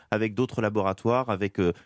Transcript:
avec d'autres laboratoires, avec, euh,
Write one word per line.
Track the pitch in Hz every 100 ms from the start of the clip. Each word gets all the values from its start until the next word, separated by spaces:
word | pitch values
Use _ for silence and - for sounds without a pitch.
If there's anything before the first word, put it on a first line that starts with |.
| _
avec | 107 110
d'autres | 101 127 -
laboratoires, | 107 104 95 95 113 123 123
avec, | 98 101 -
euh, | 87 -